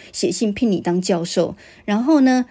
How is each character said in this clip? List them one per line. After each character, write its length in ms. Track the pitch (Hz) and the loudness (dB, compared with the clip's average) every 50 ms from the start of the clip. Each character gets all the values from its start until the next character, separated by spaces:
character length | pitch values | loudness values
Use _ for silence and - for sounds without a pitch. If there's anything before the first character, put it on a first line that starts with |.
| - - | -20 -16
写 180 | - - - - | -6 -4 -4 -2
信 220 | 180 - 240 208 | -2 -2 -2 -4
聘 180 | 202 - 254 220 | -2 -2 0 0
你 100 | 185 - | 0 0
当 200 | - 180 175 185 | -2 -2 -2 -2
教 240 | 185 - 185 165 170 | 0 0 -2 -2 -2
授。 320 | 175 - 185 165 - 180 - - - - - _ | -2 -2 -2 -2 -2 -4 -10 -18 -20 -20 -12 _
然 160 | - 202 220 | -4 -2 -2
后 180 | 247 294 320 285 | 2 2 4 4
呢， 240 | 262 262 254 254 247 - | 4 4 4 2 -2 -4